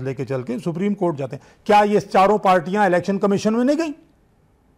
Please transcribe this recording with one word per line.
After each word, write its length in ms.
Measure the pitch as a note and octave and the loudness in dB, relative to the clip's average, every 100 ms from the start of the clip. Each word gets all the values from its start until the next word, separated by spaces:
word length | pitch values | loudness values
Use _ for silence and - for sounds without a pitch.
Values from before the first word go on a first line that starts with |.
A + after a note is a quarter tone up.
लेके 220 | C3 C3+ | -6 -8
चल 180 | B2+ C3+ | -6 -6
के 160 | B2 A#3 | -6 -8
सुप्रीम 360 | E3+ D#3 G3+ | -6 -4 -4
कोर्ट 220 | G3+ F3 C#3+ | -2 -4 -4
जाते 200 | C3+ D3+ | -8 -12
हैं। 60 | - _ - | -18 _ 2
क्या 160 | G#3 | 4
ये 180 | G#3 G3+ | 4 2
चारों 380 | G3+ G#3 G3 G#3 | 0 2 4 4
पार्टियां 480 | G3+ F#3 E3 G#3 G3+ | 2 2 0 0 2
इलेक्शन 320 | F3 F3 G3 | 2 0 -2
कमीशन 360 | G3+ G3 G#3+ | 0 0 0
में 100 | A3+ | 0
नहीं 120 | B3 D4+ | 0 0
गई? 180 | E4 C#4+ _ _ _ _ _ _ _ | -2 -8 _ _ _ _ _ _ _